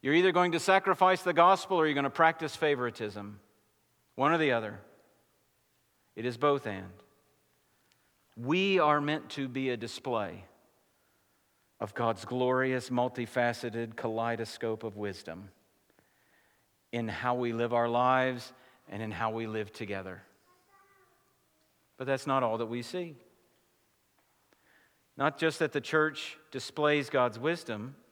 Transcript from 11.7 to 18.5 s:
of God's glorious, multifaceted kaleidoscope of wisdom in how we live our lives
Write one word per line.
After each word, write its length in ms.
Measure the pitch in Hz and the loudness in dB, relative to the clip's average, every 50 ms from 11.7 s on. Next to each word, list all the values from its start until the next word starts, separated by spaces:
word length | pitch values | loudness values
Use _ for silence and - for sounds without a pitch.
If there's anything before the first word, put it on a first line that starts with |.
| _ _ | _ _
of 140 | 113 104 - | -10 -8 -6
God's 300 | - 120 113 110 98 - | -2 -2 -2 -2 -2 -6
glorious, 680 | - 123 127 127 127 127 127 131 131 127 127 120 - | -6 -2 0 0 2 2 2 0 0 -2 -4 -4 -2
multifaceted 1040 | 127 123 123 127 123 - 120 110 - 127 120 120 117 - - 120 107 117 117 110 113 | -2 0 0 0 -2 -6 -8 -4 0 0 0 0 0 -2 -6 -6 -6 -6 -8 -8 -10
kaleidoscope 880 | - - 117 110 113 113 117 117 113 113 - - - - 113 110 107 113 | -8 -6 -4 -2 -2 -2 -2 -2 -4 -6 -8 -8 -6 -4 -4 -4 -4 -6
of 140 | 110 98 | -10 -8
wisdom 520 | 104 104 101 95 - - 78 80 87 101 95 90 _ _ _ _ _ _ _ _ _ _ _ _ _ _ _ _ _ _ _ _ _ _ _ _ _ _ _ | -6 -8 -8 -8 -8 -12 -14 -14 -14 -14 -18 _ _ _ _ _ _ _ _ _ _ _ _ _ _ _ _ _ _ _ _ _ _ _ _ _ _ _ _
in 160 | - 120 117 | -6 -4 -4
how 280 | 113 98 - 120 123 123 | -4 -6 -4 -2 -2 0
we 180 | 123 123 120 117 | 0 0 -2 0
live 200 | 113 117 117 120 | 0 -2 0 2
our 160 | 120 120 117 | 2 2 2
lives 640 | 117 120 123 127 131 131 127 131 127 120 - - | 2 2 4 4 4 4 2 0 -2 -6 -10 -14